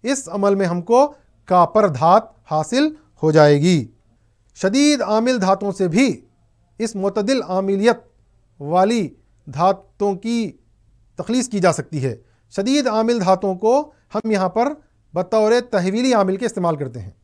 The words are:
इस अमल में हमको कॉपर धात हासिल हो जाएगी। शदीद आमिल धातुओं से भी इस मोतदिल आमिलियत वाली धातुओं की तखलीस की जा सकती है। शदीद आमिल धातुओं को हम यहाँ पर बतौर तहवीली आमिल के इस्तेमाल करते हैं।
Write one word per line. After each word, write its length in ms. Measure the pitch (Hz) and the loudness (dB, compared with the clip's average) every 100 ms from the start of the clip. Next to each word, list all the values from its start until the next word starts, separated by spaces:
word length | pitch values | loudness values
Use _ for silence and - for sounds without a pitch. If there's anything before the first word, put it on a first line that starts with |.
इस 240 | 233 269 - | -4 -6 -6
अमल 260 | 202 202 196 | -2 0 0
में 100 | 185 | -2
हमको 400 | 175 170 240 294 - _ _ - | -4 0 2 2 -2 _ _ 0
कॉपर 400 | 180 170 214 208 | 2 4 4 2
धात 420 | 127 160 202 220 _ _ | 2 4 4 2 _ _
हासिल 500 | 156 156 247 302 311 _ _ | -4 -2 -2 -2 -4 _ _
हो 80 | 156 | 2
जाएगी। 460 | 156 147 147 170 170 110 _ _ _ _ _ _ - | 4 6 6 4 2 -2 _ _ _ _ _ _ -6
शदीद 440 | 190 254 294 285 | -2 2 2 0
आमिल 360 | 196 214 240 254 | 0 0 0 0
धातुओं 320 | 185 190 202 | 0 0 -2
से 140 | 190 185 | -2 0
भी 200 | 170 262 160 _ _ _ _ _ _ | 2 0 -2 _ _ _ _ _ _
इस 160 | 220 202 | -8 -4
मोतदिल 460 | 196 196 202 262 | -4 -2 -2 -2
आमिलियत 600 | 165 185 196 196 220 233 _ _ _ _ _ _ | -2 -4 -2 0 2 0 _ _ _ _ _ _
वाली 420 | 143 180 196 233 170 _ _ _ - | -2 0 2 0 -4 _ _ _ -14
धातुओं 680 | 139 180 196 _ _ 202 190 | -2 0 0 _ _ -4 -4
की 320 | 220 233 208 - _ _ _ _ _ - | -4 -4 -6 -10 _ _ _ _ _ -14
तखलीस 280 | - 247 247 | -4 -4 -2
की 120 | 202 | 0
जा 120 | 175 | 0
सकती 280 | 151 - 156 | 0 -6 -6
है। 200 | 127 110 _ _ _ | -6 -8 _ _ _
शदीद 340 | - 202 285 254 | -6 -2 0 0
आमिल 300 | 220 226 240 | 0 0 0
धातुओं 360 | 185 185 196 185 | 2 0 0 -2
को 240 | 220 262 294 _ _ | 0 0 -2 _ _
हम 180 | 220 220 | -8 -2
यहाँ 160 | 208 185 | -2 0
पर 260 | 214 262 302 _ _ _ | 0 -2 -4 _ _ _
बतौर 460 | 170 185 220 214 240 247 | -8 -2 0 2 0 0
तहवीली 440 | 202 180 208 262 | -2 -2 -2 0
आमिल 240 | 233 233 190 | 2 0 -2
के 80 | 240 | -6
इस्तेमाल 300 | - 170 151 | -4 -4 -4
करते 240 | 135 120 | -8 -10
हैं। 160 | 95 _ | -16 _